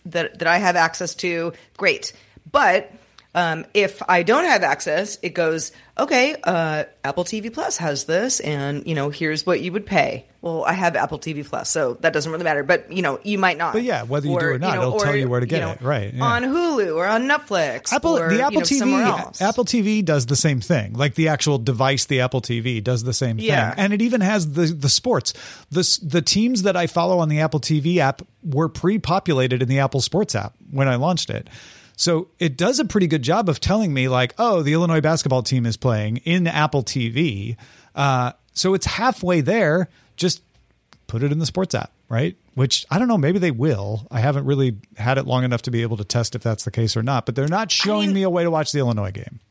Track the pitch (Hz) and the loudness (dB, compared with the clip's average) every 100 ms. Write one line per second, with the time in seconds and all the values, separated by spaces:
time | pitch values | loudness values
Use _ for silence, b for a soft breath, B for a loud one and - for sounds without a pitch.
0 | 175 170 165 - 165 175 185 175 165 - | -8 -4 -4 -2 0 2 2 2 2 0
1 | 175 - 185 170 170 - B - 190 147 | -8 -4 -4 -4 -4 -8 B -2 0 0
2 | - - b b - 285 262 190 - - | -4 -16 b b -2 2 4 4 0 -12
3 | B B B 175 175 160 160 208 196 - | B B B -2 -2 -2 -2 0 0 0
4 | - 180 175 254 349 226 170 147 - 156 | 2 2 4 4 4 2 2 0 0 -2
5 | 202 - 175 175 165 160 156 - B B | -2 -6 -6 -2 0 0 -4 -8 B B
6 | 285 262 269 311 - 175 160 151 - - | 0 2 2 0 0 0 0 -2 -4 -6
7 | 139 143 175 214 220 233 339 - 170 139 | -4 -4 -4 -6 -6 -6 -4 -2 -2 -2
8 | - 170 247 - - 147 139 147 - 156 | 0 0 0 -2 -2 -4 -2 -4 -4 -2
9 | 143 147 156 156 185 175 175 190 208 185 | -2 -2 -2 -2 0 -2 -2 -6 -2 0
10 | 139 - - _ 170 165 - 185 175 175 | 0 -2 -12 _ -6 -2 -2 0 0 0
11 | 175 156 - 147 143 - - 165 135 120 | -2 -4 -8 -8 -8 -6 -2 0 0 0
12 | 165 156 151 160 170 147 139 208 - 185 | 0 0 -2 -2 -2 0 2 0 0 -4
13 | 170 135 202 202 190 156 165 214 240 156 | -2 -2 -4 0 2 0 -2 -2 -2 -2
14 | 113 143 147 175 165 131 170 - - 120 | -2 -2 0 0 0 0 -2 0 0 0
15 | - 139 131 123 123 160 165 - 131 139 | 0 0 0 0 0 -2 -2 -4 -2 -2
16 | 101 123 143 240 254 311 349 277 190 160 | -2 -2 0 0 0 0 0 0 0 0
17 | 185 226 262 294 294 190 151 123 - 262 | 0 0 0 -2 0 -2 0 -2 -2 0
18 | 330 320 165 208 277 - - 277 240 - | 2 2 2 2 2 2 2 2 2 2
19 | 240 190 - - 196 233 226 240 202 214 | 2 0 -4 -2 0 0 0 0 2 0
20 | 175 147 120 139 160 135 - 156 101 113 | 2 2 2 0 2 0 0 0 0 -2
21 | 143 120 160 147 - 139 113 117 131 139 | -2 0 0 2 0 0 0 0 2 2
22 | - 131 127 131 - 117 117 117 104 123 | 0 0 0 0 -2 -4 -2 -4 -2 -2
23 | 120 117 127 113 220 - 92 - 202 208 | -2 -2 -2 -2 0 0 0 0 0 2
24 | 233 233 190 214 156 143 160 165 139 - | 2 2 2 2 0 0 0 0 0 0
25 | 254 214 - - B B B 156 180 - | 2 0 0 -8 B B B -2 0 0
26 | 156 165 - 196 233 254 196 180 170 170 | 0 0 2 2 2 2 2 2 0 0
27 | 170 185 160 151 156 151 - 156 147 175 | 2 2 2 2 0 0 0 0 2 2
28 | 139 - - _ 170 139 160 - 170 214 | 2 0 -8 _ -4 -2 -2 0 0 0
29 | - 185 - 135 127 123 127 135 135 135 | 0 0 2 2 2 0 0 2 2 0
30 | - 170 208 110 104 - - 139 135 123 | -2 0 0 -2 -6 -10 -8 -2 0 2
31 | 151 180 - 107 - B B B B B | 0 0 -2 -8 -10 B B B B B
32 | - 165 180 - 170 127 180 262 254 214 | 0 0 -2 -4 -2 0 0 2 0 2
33 | 180 156 120 190 196 139 - 208 202 135 | 2 2 2 0 0 -2 0 2 2 0
34 | 131 127 123 - 240 190 143 160 175 160 | 2 2 0 0 2 2 2 2 2 2
35 | 156 160 147 127 113 131 117 110 131 107 | 2 2 2 0 0 0 0 0 0 0
36 | 107 117 - 180 170 151 151 143 117 135 | 0 -4 0 0 2 0 0 0 -2 -2
37 | 117 117 165 98 107 117 B B B - | -2 0 -2 -2 -6 -10 B B B -2
38 | 139 127 123 - _ - 185 190 - - | 0 2 0 -6 _ -4 0 0 -2 -2
39 | 240 - 180 175 139 220 170 165 180 b | 0 0 0 2 2 2 2 2 0 b
40 | b - 175 - _ _ _ _ _ - | b -4 -2 -2 _ _ _ _ _ -20
41 | - 113 139 151 156 - 190 117 - _ | -8 -4 -2 0 -2 -2 -2 -4 -6 _
42 | - 117 160 190 _ - 139 - - 170 | -6 -2 -2 -4 _ -2 0 0 0 0
43 | 247 220 143 190 175 117 151 107 101 110 | 2 2 2 2 0 0 0 0 -2 -6
44 | - 120 127 139 139 139 131 104 - - | -4 0 0 0 0 2 2 -2 -8 -4
45 | 107 135 - 127 127 120 - 117 113 110 | 0 0 0 0 0 -2 -2 -2 -2 -4
46 | 101 120 113 117 117 107 - - 113 113 | -2 -2 -2 -4 -4 -4 -4 -2 0 0
47 | 113 131 - 120 143 185 220 - 196 214 | 0 -2 -2 -2 0 0 0 0 0 0
48 | 202 196 190 175 170 160 151 147 127 110 | 2 2 2 2 2 0 0 0 0 0
49 | 98 - - - - | -2 -6 -12 -16 -8